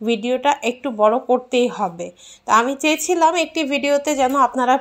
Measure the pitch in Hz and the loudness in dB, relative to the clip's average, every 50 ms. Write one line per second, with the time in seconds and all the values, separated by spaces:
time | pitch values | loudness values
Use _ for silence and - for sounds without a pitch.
0 | 214 226 233 208 208 247 254 254 262 285 - - - 226 240 247 - 277 233 208 | -2 -2 -2 0 0 -2 -2 0 0 0 -2 0 -4 -6 -6 -4 -8 -8 -2 2
1 | 214 214 220 262 262 - 254 247 247 - - 240 240 233 - - 208 180 170 170 | 2 2 2 0 0 0 -2 -2 0 -2 0 0 0 0 -2 -4 -6 -6 -6 -10
2 | 175 175 - _ - - - _ _ - 208 220 233 254 277 269 - 311 311 311 | -14 -14 -14 _ -20 -20 -20 _ _ 2 2 2 2 2 -4 -2 0 0 0 0
3 | - - 370 339 320 320 349 349 320 311 - 320 311 262 285 277 254 285 285 285 | 0 -2 0 2 2 2 2 0 -2 -2 -2 -4 -2 -2 -2 -2 0 0 0 0
4 | 285 294 294 269 254 254 269 285 262 247 262 262 247 247 262 269 | 0 -2 0 0 0 0 2 2 2 2 2 -2 0 2 2 0